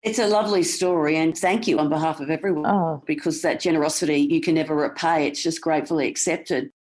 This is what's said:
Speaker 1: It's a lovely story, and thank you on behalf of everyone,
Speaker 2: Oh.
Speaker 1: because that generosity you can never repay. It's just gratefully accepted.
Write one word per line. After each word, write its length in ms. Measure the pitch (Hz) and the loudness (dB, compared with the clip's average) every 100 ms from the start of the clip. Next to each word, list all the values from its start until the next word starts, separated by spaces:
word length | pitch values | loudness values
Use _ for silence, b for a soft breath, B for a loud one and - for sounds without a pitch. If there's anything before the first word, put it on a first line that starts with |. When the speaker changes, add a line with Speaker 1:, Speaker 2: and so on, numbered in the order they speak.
Speaker 1:
It's 160 | 220 220 | -2 0
a 80 | 214 | 2
lovely 340 | 208 214 202 | 2 2 2
story, 540 | 165 - 180 175 151 156 | 0 0 0 2 2 2
and 200 | 160 160 | 0 0
thank 300 | 185 208 226 | 0 0 0
you 140 | 170 | 0
on 80 | 147 | 2
behalf 320 | 156 160 151 | 0 0 -2
of 100 | 143 | -4
everyone, 360 | 156 185 160 151 | -2 -2 -2 2
Speaker 2:
Oh. 360 | 202 165 151 | 2 2 -4
Speaker 1:
because 380 | - - 175 156 | -4 -4 -2 -2
that 160 | 165 - | -2 -2
generosity 600 | 180 160 147 - 170 147 | 0 2 0 0 0 2
you 220 | 143 165 | 2 2
can 140 | 170 | 2
never 220 | 160 156 151 | 0 0 0
repay. 500 | 147 - 165 165 143 | -2 -2 0 2 0
It's 160 | 143 | -2
just 180 | 170 165 | -4 -4
gratefully 460 | - 156 151 165 127 | -2 -2 0 -2 -2
accepted. 640 | - - 160 - 143 - _ | -2 -2 -2 -2 -4 -4 _